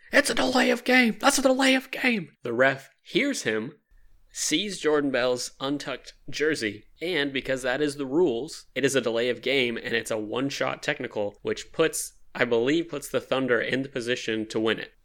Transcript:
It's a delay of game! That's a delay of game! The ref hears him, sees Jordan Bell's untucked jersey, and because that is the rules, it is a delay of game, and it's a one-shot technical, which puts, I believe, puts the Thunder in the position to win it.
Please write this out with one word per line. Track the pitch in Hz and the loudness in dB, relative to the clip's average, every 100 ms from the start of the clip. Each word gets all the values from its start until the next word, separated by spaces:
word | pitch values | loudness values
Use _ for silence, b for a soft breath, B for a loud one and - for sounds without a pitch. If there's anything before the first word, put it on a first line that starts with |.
| - | 2
It's | - 285 | 2 2
a | |
delay | 240 262 254 247 | 2 2 4 4
of | 240 | 2
game! | - 254 240 208 | 4 4 4 4
That's | - 277 | 2 4
a | |
delay | 262 262 269 262 | 4 4 4 2
of | 262 | 0
game! | - 262 233 160 _ | -2 0 0 -4 _
The | 123 | -6
ref | 117 131 135 - _ | 4 4 2 -8 _
hears | - 180 277 262 | -4 -2 0 -2
him, | - 110 113 - _ _ - - _ | -2 -2 -4 -12 _ _ -20 -20 _
sees | - - 156 208 180 | -6 -2 0 -2 -2
Jordan | 156 151 143 | 0 2 2
Bell's | 127 127 123 - - | 0 0 0 -4 -6
untucked | 135 143 - 127 - - - | -4 -4 -6 -10 -12 -20 -12
jersey, | - 151 151 113 101 - _ | -2 -2 0 -2 -6 -16 _
and | 165 175 143 | -4 -2 -2
because | 135 127 135 | -4 -2 -2
that | 127 131 | -2 0
is | 151 | -2
the | 139 139 | -2 -4
rules, | 139 180 117 143 - - | 2 2 0 -6 -12 -10
it | - | 0
is | 131 131 | 2 2
a | |
delay | 120 113 123 | 2 0 0
of | 113 | 0
game, | 123 139 123 117 | 0 2 2 -2
and | 120 | -2
it's | 117 107 | -4 -2
a | 113 | -4
one-shot | 107 113 139 135 131 131 | -4 -4 -4 -2 -4 -2
technical, | - 151 123 - 101 - | -6 -6 -6 -4 -6 -4
which | 110 107 - | -6 -6 -6
puts, | - 160 156 - - - | 0 0 0 -8 -12 -16
I | - | -4
believe, | 127 117 123 160 165 | 0 2 2 0 0
puts | 147 - | -8 -4
the | 131 | -4
Thunder | - 131 131 117 | 0 0 2 2
in | 117 127 | 2 -2
the | 131 | -4
position | - 117 123 - 110 110 | -6 -2 -2 -2 -2 -2
to | 113 | 0
win | 110 104 | 0 0
it. | 107 _ | -4 _